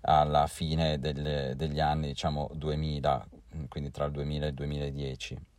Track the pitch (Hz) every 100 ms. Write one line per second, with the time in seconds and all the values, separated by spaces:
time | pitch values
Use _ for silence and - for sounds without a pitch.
0 | - 76 76 73 73 - 82 78 80 76
1 | 71 71 73 73 67 67 76 73 76 76
2 | 73 69 80 73 73 78 76 76 78 73
3 | 71 67 - - - 78 69 - 71 67
4 | 73 73 71 76 73 69 73 73 71 69
5 | 69 64 - - -